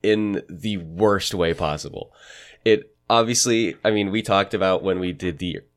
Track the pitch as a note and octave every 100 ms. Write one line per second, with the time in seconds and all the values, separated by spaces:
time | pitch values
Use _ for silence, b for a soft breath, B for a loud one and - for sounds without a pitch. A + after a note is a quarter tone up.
0 | G#2 G#2+ G#2 G2 - E2 G#2+ G2+ E2 E2
1 | G#2+ G2+ - F#2+ E2 E2 E2 D2+ C#2+ -
2 | - B B B B B A2+ G#2+ - _
3 | _ A#2 A#2 A#2+ - A2+ G#2+ - G#2+ G#2
4 | G2+ G#2 A2 G2 G2 G#2 F#2+ F#2 F#2+ F#2
5 | F2+ E2 F2+ D2+ F2+ D#2+ -